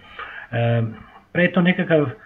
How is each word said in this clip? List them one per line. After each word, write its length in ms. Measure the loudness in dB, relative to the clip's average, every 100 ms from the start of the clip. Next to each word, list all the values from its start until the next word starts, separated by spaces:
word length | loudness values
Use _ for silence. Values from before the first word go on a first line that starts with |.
| -16 -18 -16 -16 -8
E, 320 | -2 0 0 -2 -6 -18 -20 _
pre 120 | 0
je 80 | 2
to 80 | 2
nekakav, 440 | 2 2 2 2 2 -4